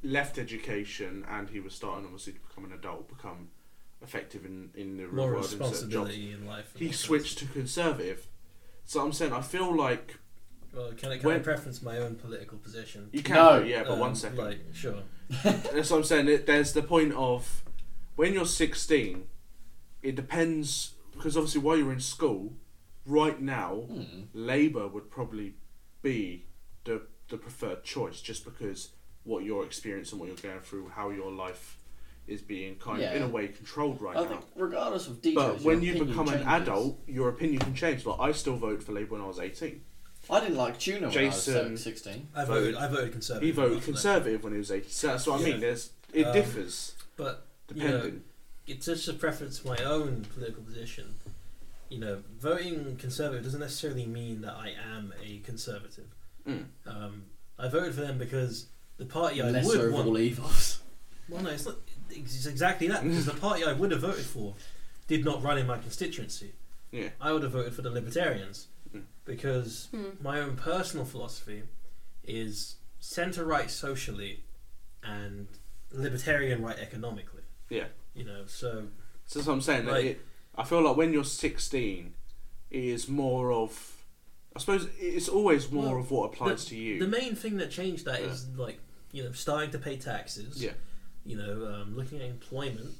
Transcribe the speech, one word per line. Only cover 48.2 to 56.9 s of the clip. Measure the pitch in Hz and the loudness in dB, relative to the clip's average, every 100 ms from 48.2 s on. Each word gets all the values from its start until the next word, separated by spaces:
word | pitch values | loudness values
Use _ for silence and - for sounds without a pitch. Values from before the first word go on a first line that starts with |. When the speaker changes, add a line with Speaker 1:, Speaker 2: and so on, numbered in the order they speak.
| - - - - - | -12 -18 -12 -12 -8
Speaker 2:
it's | - - | -6 -2
just | 170 - | -2 -2
a | |
preference | - 165 - 139 - | 0 -2 -2 -6 -6
for | 131 | -2
my | 123 | -2
own | 135 151 147 120 104 | 2 2 2 -2 -2
political | - 120 117 | -6 -6 -6
position. | 113 113 117 - 113 - - - - - - - - | -8 -8 -6 -6 -4 -4 -4 -8 -8 -8 -10 -10 -8
You | 127 | -6
know, | 110 98 104 113 | -4 -6 -8 -6
voting | 139 175 175 160 139 127 | 0 0 0 -4 -6 -8
Conservative | 127 - 151 127 | -6 -4 -2 -2
doesn't | 117 143 | -4 -6
necessarily | 143 - 156 127 117 | -6 -6 -4 -4 -4
mean | 117 120 110 | -6 -6 -6
that | 107 | -8
I | 98 101 101 107 | -8 -10 -8 -8
am | 110 104 90 | -8 -8 -8
a | 104 104 | -10 -10
Conservative. | - 113 - 104 - - 104 - - - - | -8 -8 -6 -8 -10 -12 -14 -14 -12 -12 -6
Speaker 1:
Mm. | 131 - - | -6 -8 -14
Speaker 2:
Um, | - | -10